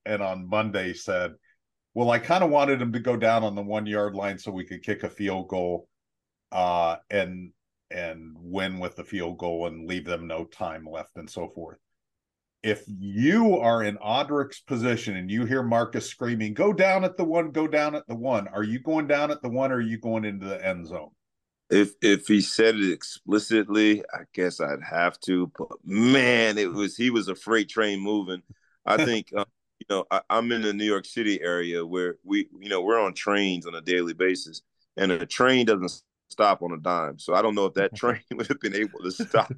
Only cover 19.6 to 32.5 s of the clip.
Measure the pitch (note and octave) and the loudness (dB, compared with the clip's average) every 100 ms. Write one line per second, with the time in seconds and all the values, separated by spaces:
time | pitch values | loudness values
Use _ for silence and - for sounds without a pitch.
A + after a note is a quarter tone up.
19.6 | C3+ B2+ A2+ A2+ A#2+ A2 G#2+ G2 F#2+ F#2 | 0 0 -2 -4 -4 -2 -4 -6 -6 -6
20.6 | F#2+ F2+ E2 F2 D2+ _ _ _ _ _ | -4 -4 -6 -12 -12 _ _ _ _ _
21.6 | - G2 G2+ - A2 G2 - G#2+ F#2+ - | 2 4 4 4 4 4 6 4 4 4
22.6 | A2 A2 G2 D#2 - - - G#2 - A2+ | 6 6 2 0 -6 -12 0 0 4 2
23.6 | G#2 G#2 G#2+ G#2 - - - - F2+ - | 2 4 6 4 0 -12 -10 -2 -2 -2
24.6 | D2 C#2+ C#2+ E2 F2 - - F#2 F2+ - | -4 -4 -4 0 0 0 0 0 0 -6
25.6 | D#2+ - - G2 A#2+ C3+ B2 A#2+ A2+ G#2 | -12 -12 -4 2 4 6 6 4 4 2
26.6 | G2 F2+ G2 - B2 A#2 F#2+ F2+ - A2+ | -2 0 -4 0 0 0 -2 -6 0 0
27.6 | G2+ A2 G#2+ G2+ G2 G#2+ F2+ F2+ - - | 0 0 0 0 -2 -2 -4 -8 -12 -20
28.6 | _ _ - G#2+ D3 A2+ - G2+ G2+ _ | _ _ 0 2 2 0 -2 -4 -6 _
29.6 | _ - - G2 - F#2+ - A2+ A#2 A#2 | _ -16 -4 -4 0 -2 0 0 0 0
30.6 | G#2+ G2+ G#2+ G2+ - - G#2+ G2 E2+ F2 | -2 0 0 0 -2 -4 -2 0 0 -2
31.6 | F2 E2+ E2+ F2+ F2+ E2 F2+ G2+ F#2+ | -2 -4 -4 -4 -4 -6 -4 -2 -2